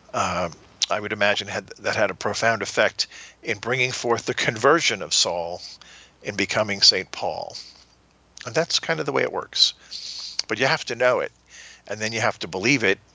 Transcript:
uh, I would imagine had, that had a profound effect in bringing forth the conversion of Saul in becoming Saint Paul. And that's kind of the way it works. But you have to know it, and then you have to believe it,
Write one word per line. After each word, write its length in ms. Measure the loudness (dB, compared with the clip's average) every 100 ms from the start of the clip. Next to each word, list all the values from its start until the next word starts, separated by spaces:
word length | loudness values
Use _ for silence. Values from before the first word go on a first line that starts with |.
| -8
uh, 360 | -2 -2 -2 -4 -6 -20 -6 -2
I 100 | -2
would 120 | -2
imagine 360 | 0 2 2 -2
had, 200 | -6 -8 -6
that 180 | -4 2
had 140 | 0
a 40 |
profound 480 | 0 -4 0 2 0
effect 440 | 0 2 2 2 -4 -6 -20 -12
in 160 | -6 -6
bringing 340 | -2 0 0
forth 340 | -2 0 0 0
the 80 |
conversion 640 | 0 0 4 4 6 4 0
of 140 | 0
Saul 480 | 2 2 0 -4 -6 -10 -16 -20 -20 -20 _
in 140 | -8 -2
becoming 440 | 0 2 0 2
Saint 300 | 2 2 -2
Paul. 440 | -6 -4 -4 -8 -12 -16 -20 -20 _ _ _ _ -16
And 100 | -4
that's 240 | -2 0 0
kind 200 | 0 -2
of 60 | 0
the 60 |
way 100 | 0
it 100 | 0
works. 420 | -2 -6 2 2 2 -12 -14 -12 -12 -8 -8 -4
But 120 | 0
you 60 | 2
have 180 | 2 -2
to 80 |
know 260 | 2 4 4
it, 120 | 0 -6 _ -20 -20 -20 -12
and 100 | -6
then 140 | -4
you 80 | 0
have 180 | 0 0
to 80 | -4
believe 360 | -2 2 4
it, 140 | 4 2 -2